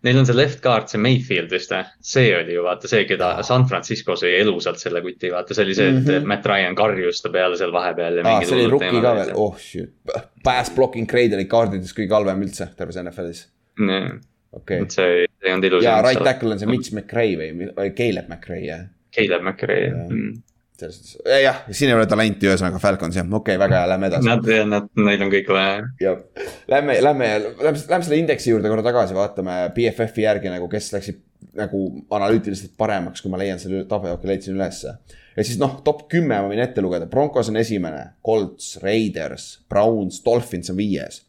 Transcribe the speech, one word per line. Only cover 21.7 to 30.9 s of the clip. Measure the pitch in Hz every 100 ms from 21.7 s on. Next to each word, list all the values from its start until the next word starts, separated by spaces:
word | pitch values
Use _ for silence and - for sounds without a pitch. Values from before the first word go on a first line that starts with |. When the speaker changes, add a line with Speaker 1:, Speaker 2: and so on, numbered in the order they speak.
Speaker 2:
siin | 98 139
ei | 117
ole |
talenti, | 110 107 110 98
ühesõnaga | 98 95 92 90
Falcons, | 101 95 82 90
jah, | 87 107
okei, | 107 95
väga | 98 92
hea, | 87
lähme | 92 98
edasi. | 90 120
Speaker 1:
Nad, | 117
jah, | 110 110 107
nad, | 104 101 -
neil | 104 101
on | 98
kõik | 98 98
vaja. | 95 95 98 117 131
Speaker 2:
Jah. | 190 180 - - - - -
Lähme, | 131 147 117
lähme, | 135 143 117 107 107 120
lähme, | 147 151
lähme | 147 180
selle | 170 151
indeksi | 165 131 127
juurde | 113 104
korra | 110
tagasi, | 113 120 98 95
vaatame | 104 101 92 90 90
B | - 117
F | -
F-i | 113 - 107
järgi | 104 98
nagu, | 90 87
kes | 104 -